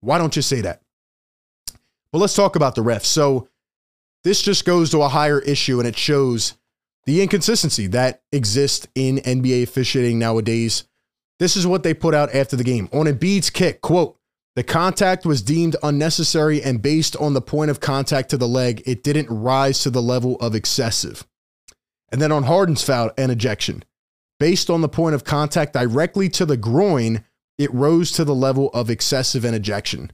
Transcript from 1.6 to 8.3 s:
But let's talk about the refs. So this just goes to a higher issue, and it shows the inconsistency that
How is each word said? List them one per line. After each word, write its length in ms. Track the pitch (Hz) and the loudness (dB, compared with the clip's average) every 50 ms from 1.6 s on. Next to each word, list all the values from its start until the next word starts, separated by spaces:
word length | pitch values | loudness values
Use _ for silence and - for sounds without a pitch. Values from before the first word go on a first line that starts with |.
| _ - - - _ _ _ _ _ _ - | _ -18 -18 -18 _ _ _ _ _ _ -2
But 60 | 156 | 0
let's 160 | 196 202 - | 0 2 4
talk 200 | - 202 190 196 | 4 2 4 4
about 200 | 175 151 135 120 | 2 2 2 2
the 100 | - 110 | 0 0
refs. 220 | 117 117 101 - | 0 0 0 -2
So 420 | - - 156 147 143 135 127 117 _ _ _ _ _ _ _ _ _ _ _ _ _ _ _ _ | -2 2 2 2 2 2 0 -2 _ _ _ _ _ _ _ _ _ _ _ _ _ _ _ _
this 180 | 175 202 - - | 0 0 2 2
just 240 | 202 196 - - | 0 0 0 2
goes 240 | - 175 175 165 147 | 2 2 2 2 2
to 120 | - 160 147 | 2 2 2
a 60 | 143 | 2
higher 320 | 127 151 151 151 147 139 | 2 2 2 2 0 0
issue, 380 | - - 143 135 - - 131 120 | 0 0 -2 0 0 0 0 0
and 100 | 120 120 | 0 -2
it 80 | 110 | -4
shows 580 | - - - 151 143 139 131 120 113 110 - - _ _ _ _ _ _ _ _ _ _ | -4 -2 0 2 2 2 2 0 -2 -2 -4 -6 _ _ _ _ _ _ _ _ _ _
the 160 | - 139 175 196 | 0 2 2 2
inconsistency 640 | 190 - 202 156 - 233 196 - 156 - - 104 95 | 2 2 0 2 2 0 2 0 0 0 -2 -2 -2
that 340 | 92 120 127 127 - - _ _ | 0 0 0 0 -2 -4 _ _